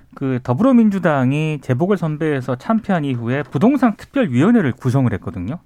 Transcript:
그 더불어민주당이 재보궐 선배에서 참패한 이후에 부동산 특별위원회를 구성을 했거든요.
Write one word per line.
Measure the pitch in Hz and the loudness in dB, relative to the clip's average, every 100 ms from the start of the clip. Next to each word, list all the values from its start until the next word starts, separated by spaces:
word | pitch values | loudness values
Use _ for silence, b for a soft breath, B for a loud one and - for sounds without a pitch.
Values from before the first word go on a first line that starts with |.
| _ | _
그 | - 135 127 | -8 -4 -4
더불어민주당이 | 127 123 262 240 220 196 170 143 127 147 156 151 | -2 0 4 4 4 2 0 0 0 0 -2 -4
재보궐 | - 123 180 190 | -2 -2 0 -2
선배에서 | 160 151 160 143 127 123 | -2 -4 -2 -4 -4 -6
참패한 | - 226 - 180 | -2 -2 -2 -2
이후에 | 143 120 117 139 | -2 -4 -4 -4
부동산 | 143 139 214 285 247 202 | -4 0 2 4 0 0
특별위원회를 | - 277 202 120 175 240 147 | -4 -2 0 2 4 4 2
구성을 | - 131 139 123 | -2 0 2 2
했거든요. | 95 - 90 87 165 | -2 -6 -8 -8 -8